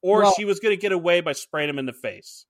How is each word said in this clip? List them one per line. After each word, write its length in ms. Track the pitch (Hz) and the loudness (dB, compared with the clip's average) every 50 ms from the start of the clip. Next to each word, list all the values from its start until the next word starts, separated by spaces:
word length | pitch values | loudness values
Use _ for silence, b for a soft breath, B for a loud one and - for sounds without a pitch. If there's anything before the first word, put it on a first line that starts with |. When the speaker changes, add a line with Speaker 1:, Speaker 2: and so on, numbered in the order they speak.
Speaker 1:
Or 220 | - 180 202 208 208 | 2 2 4 6 6
Speaker 2:
Well 100 | 202 190 | 6 4
Speaker 1:
she 120 | 180 214 | 2 0
was 140 | 202 196 196 | -2 -4 -2
gonna 160 | - 220 208 | 0 -2 -2
get 160 | 180 196 202 | 0 -2 -2
away 300 | 190 180 165 175 175 175 | -2 0 0 2 2 2
by 120 | 170 160 143 | 0 -2 -6
spraying 360 | - - _ - 151 147 147 | -6 -8 _ -6 -4 -4 -4
him 80 | 143 143 | -4 -6
in 80 | 135 | -6
the 80 | 127 117 | -8 -10
face. 540 | - - 117 - 78 _ - - - _ _ | -8 -10 -10 -10 -10 _ -20 -20 -20 _ _